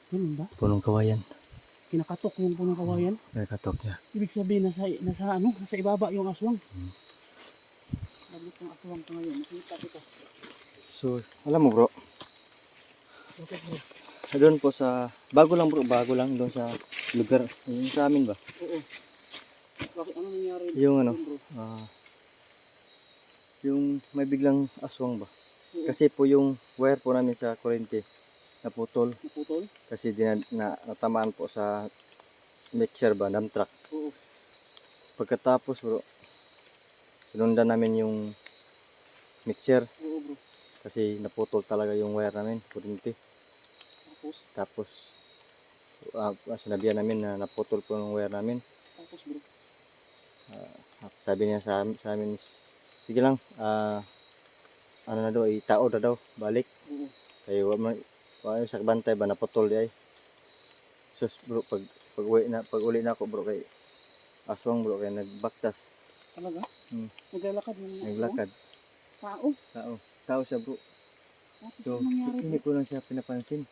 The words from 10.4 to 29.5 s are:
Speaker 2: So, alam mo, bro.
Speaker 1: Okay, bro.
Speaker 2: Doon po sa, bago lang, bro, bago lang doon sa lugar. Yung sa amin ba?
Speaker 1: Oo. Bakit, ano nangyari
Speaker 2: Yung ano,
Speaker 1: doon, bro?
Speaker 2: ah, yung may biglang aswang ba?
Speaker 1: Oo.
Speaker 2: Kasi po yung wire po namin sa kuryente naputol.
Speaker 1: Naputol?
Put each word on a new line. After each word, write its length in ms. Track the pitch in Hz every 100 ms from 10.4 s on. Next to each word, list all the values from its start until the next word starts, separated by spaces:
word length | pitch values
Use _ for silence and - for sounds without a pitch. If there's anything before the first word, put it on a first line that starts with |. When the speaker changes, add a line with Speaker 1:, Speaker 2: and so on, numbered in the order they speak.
| - - - - -
Speaker 2:
So, 300 | - 135 123 113 -
alam 180 | - 160
mo, 80 | 147
bro. 160 | 110 120 - - - - - - - - - - - - - - -
Speaker 1:
Okay, 180 | 165 175
bro. 180 | 165 160 - - - - -
Speaker 2:
Doon 240 | 143 151 156
po 100 | 139
sa, 380 | 135 131 127 123 - -
bago 240 | 135 156 175
lang, 120 | 165
bro, 160 | 151
bago 280 | 127 123 120
lang 240 | 127 127 127
doon 160 | 123
sa 160 | 127 117 117 - - -
lugar. 280 | 120 110 127 120 - -
Yung 220 | 123 131
sa 180 | 139 143
amin 180 | 147
ba? 120 | 127 101
Speaker 1:
Oo. 440 | - - 170 165 143 - - - - - - - - - -
Bakit, 200 | 349 370
ano 140 | 339 381
nangyari 340 | 381 370 359 349 139
Speaker 2:
Yung 200 | 139 139
ano, 120 | 123
Speaker 1:
doon, 120 | 110 110
bro? 120 | 143 - 131
Speaker 2:
ah, 280 | 110 110 110 - - - - - - - - - - - - - - - - -
yung 200 | 139 139 143 143 -
may 120 | 143
biglang 460 | 139 139 139 139 135 -
aswang 380 | 139 - 127 120
ba? 100 | 101 - - - -
Speaker 1:
Oo. 100 | 170
Speaker 2:
Kasi 240 | 156 127 151
po 160 | -
yung 320 | 139 139 139 131 - -
wire 200 | 131 139
po 140 | 131
namin 240 | 127 127 120
sa 160 | 120 113
kuryente 500 | 120 117 110 110 104 - - - - -
naputol. 480 | 110 110 113 - 120
Speaker 1:
Naputol? 540 | 120 302 - 147